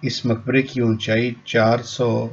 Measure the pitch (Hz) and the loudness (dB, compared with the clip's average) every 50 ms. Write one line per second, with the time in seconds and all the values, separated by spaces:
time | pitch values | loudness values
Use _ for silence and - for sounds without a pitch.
0 | - 131 - - - 127 117 113 - 127 123 135 131 131 - 127 120 113 110 110 | -4 -4 -6 -4 -2 -2 -2 -2 -2 0 2 2 2 0 -2 0 2 2 0 0
1 | - - 110 113 120 123 117 - - - - 120 110 110 113 120 120 - - - | 0 0 0 0 0 -2 -4 -6 -12 -2 2 4 4 4 4 2 0 -6 -6 -2
2 | 127 117 113 113 117 113 | -2 0 0 0 -2 -4